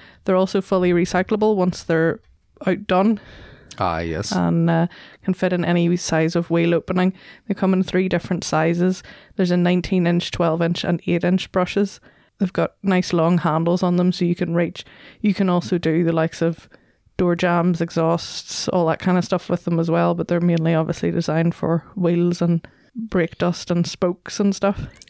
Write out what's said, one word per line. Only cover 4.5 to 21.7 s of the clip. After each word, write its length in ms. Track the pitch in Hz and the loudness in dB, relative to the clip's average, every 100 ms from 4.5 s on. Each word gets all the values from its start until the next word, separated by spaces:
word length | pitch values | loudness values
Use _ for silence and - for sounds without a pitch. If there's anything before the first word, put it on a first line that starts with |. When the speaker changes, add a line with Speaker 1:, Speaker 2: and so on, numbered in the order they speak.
| 170 165 | 2 2
Speaker 1:
uh, 160 | 165 170 - - - | 2 0 -4 -20 -10
can 100 | - | -6
fit 180 | 185 185 | -2 0
in 120 | 175 | 0
any 320 | 170 175 170 175 | 0 2 2 0
size 400 | - 165 160 170 | 0 0 2 0
of 120 | 170 | 0
wheel 260 | 170 170 | 0 2
opening. 380 | 170 - 180 185 - - - - | 0 0 0 0 -2 -12 -14 -8
They 60 | |
come 180 | 196 190 | -2 0
in 100 | 190 | 2
three 260 | 185 185 185 | 0 0 0
different 360 | 175 - 175 | -2 -2 -4
sizes. 580 | - 156 160 170 180 185 - - - | -2 0 0 2 0 -2 -8 -20 -10
There's 160 | - 185 | -2 0
a 60 | 180 | 2
nineteen 500 | 175 180 - 185 170 | 2 2 0 0 2
inch, 240 | 175 - | 0 -2
twelve 320 | - 170 160 | -2 0 0
inch 220 | 170 170 | -2 -2
and 180 | - 170 - | -2 -2 -2
eight 160 | 175 | 0
inch 260 | 180 185 - | 2 0 0
brushes. 480 | 190 180 202 202 - - _ _ - | -2 -2 -2 -4 -6 -20 _ _ -6
They've 140 | 185 | -4
got 220 | - - _ | -2 -4 _
nice 280 | 190 185 - | -2 0 0
long 260 | 175 165 175 | 2 2 2
handles 440 | 165 156 170 180 | 2 0 0 0
on 140 | 180 175 | 2 2
them, 160 | 180 | 0
so 140 | - 175 | 0 0
you 100 | 170 | 0
can 180 | 170 | -2
reach. 300 | 170 170 - - - - - | -2 -2 -6 -18 -20 -20 -4
You 120 | 214 | -2
can 140 | 185 190 | 0 2
also 280 | 180 - 175 | 0 0 -2
do 260 | 165 160 | 0 2
the 80 | 165 | 2
likes 280 | 165 160 - | 0 0 0
of 280 | 170 160 - - _ _ _ - | -2 -2 -10 -20 _ _ _ -2
door 180 | 180 | 0
jambs, 460 | 170 180 175 175 165 | 2 2 2 2 0
exhausts, 880 | 170 170 160 165 - - - - - | -2 0 0 0 -4 -12 -10 -8 -2
all 180 | 185 165 | 0 0
that 140 | - | 0
kind 180 | 185 180 | 2 0
of 60 | |
stuff 260 | 175 185 - | 0 -2 -2
with 140 | 175 | -4
them 160 | - 165 | -2 -2
as 100 | 165 | 0
well, 240 | 170 170 | 2 2
but 140 | 170 165 | 0 -2
they're 120 | 175 | 0
mainly 340 | 175 165 160 | 2 2 2
obviously 360 | 165 156 - 170 | 0 0 -2 -2
designed 460 | 170 165 160 170 - | -2 0 0 0 0
for 280 | 170 | -2